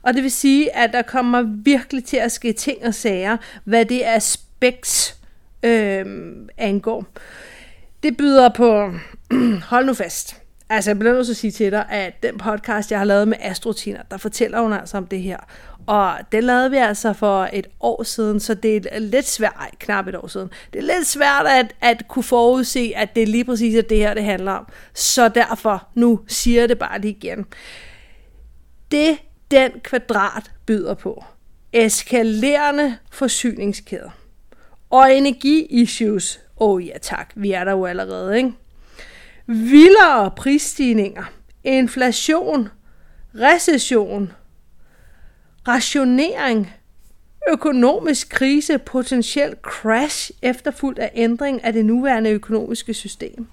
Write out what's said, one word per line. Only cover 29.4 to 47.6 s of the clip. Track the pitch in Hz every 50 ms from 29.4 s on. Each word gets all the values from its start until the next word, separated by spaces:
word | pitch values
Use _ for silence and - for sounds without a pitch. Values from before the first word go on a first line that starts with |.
| - -
den | 285 269 262 247 - 240
kvadrat | - - - 226 214 - 226 208 196 202 - 220 - - - - -
byder | - - 104 170 - -
på. | - - - 73 - - - - - _ - - _ - -
Eskalerende | - 233 226 220 - - - - 247 240 226 226 214 214 240 277 294 294 294 294 285 285 294 277 233 - - -
forsyningskæder. | - - 269 233 - - - 240 208 - 202 202 202 - - - 180 - - - - - - - - - - - - - - - - - - _
Og | 247 262 269 262 269
energi-issues. | 277 277 285 247 269 - 277 302 320 311 - - 240 240 - - - 226 208 214 185 - - - - - _ - -
Åh | 220 208 196 185 175
ja | 165 - -
tak, | - - 180 - - - -
vi | 208 202 202
er | 190 180 180
der | 190
jo | 196 190 185
allerede, | 180 175 185 190 190 190 180 185 185 202
ikke? | 240 262 254 240 - - - - - - - - - - - - - - - - - -
Vildere | - 226 220 226 233 269 294 320 370 392 427 381 330 277 233 202 190
prisstigninger. | - - - 269 277 294 - - - - 277 247 233 220 202 196 202 - 196 - - - - - - _ -
Inflation. | - 269 262 254 233 - 262 254 254 214 - - - 311 339 - - 311 277 220 202 - - _ - - - - - - - - - -
Recession. | 220 233 277 339 339 - - 311 247 - - 254 226 208 185 196 202 202 175 - - - - _ - _ - - - - _ _ _ - - - - - - _ _ _ _ _ - - 247
Rationering. | 240 254 226 - - 285 269 254 247 262 294 339 466 - 302 269 233 220 202 175 - - _ _ _ - - - - - - _ - - - 587
Økonomisk | 320 240